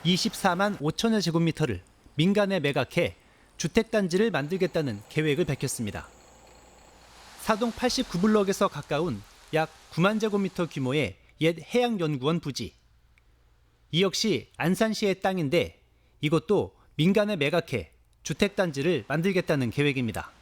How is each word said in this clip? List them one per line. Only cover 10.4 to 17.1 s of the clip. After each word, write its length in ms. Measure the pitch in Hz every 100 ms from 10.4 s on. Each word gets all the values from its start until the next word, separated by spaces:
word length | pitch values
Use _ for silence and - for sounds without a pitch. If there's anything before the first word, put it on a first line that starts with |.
| 190 - 170
규모의 500 | 147 127 147 113 - _ _
옛 160 | 160 165
해양연구원 800 | 151 247 240 214 160 143 135 165
부지. 320 | 151 123 117 _ _ _ _ _ _ _ _ _ _ _ _
이 120 | 151
역시 460 | 190 - 220 143 - -
안산시의 640 | 147 185 220 214 208 180
땅인데 580 | 190 185 147 165 - - _ _ _ _
이것도 520 | 151 156 - 196 90 _ _ -
민간에 400 | 165